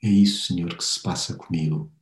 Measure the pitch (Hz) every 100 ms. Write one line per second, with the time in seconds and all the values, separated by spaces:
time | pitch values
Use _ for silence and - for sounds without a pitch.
0 | 107 98 101 - - 90 85 - - -
1 | - 87 - - - 85 78 78 78 _